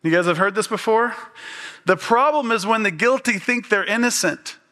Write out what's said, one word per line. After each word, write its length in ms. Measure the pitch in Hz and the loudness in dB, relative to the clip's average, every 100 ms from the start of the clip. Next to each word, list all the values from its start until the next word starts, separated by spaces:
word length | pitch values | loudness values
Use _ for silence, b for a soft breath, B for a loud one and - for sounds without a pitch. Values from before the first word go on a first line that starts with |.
You 80 | 160 | 4
guys 160 | 170 175 | 2 2
have 100 | 165 | 2
heard 160 | 196 | 0
this 140 | 202 208 | 0 -4
before? 480 | 220 - 220 240 - - B B B B B - | -4 0 2 0 -4 -16 B B B B B 0
The 100 | 185 | 0
problem 540 | - 233 285 302 240 | 2 4 4 2 0
is 160 | 220 190 | -2 0
when 160 | 220 | 0
the 80 | 208 | 0
guilty 480 | 156 233 262 240 202 | 0 0 2 0 -2
think 300 | - 240 - | -2 -2 0
they're 140 | 202 | 0
innocent 760 | 180 220 240 - 170 143 - - _ | 0 0 0 0 -2 -4 -12 -18 _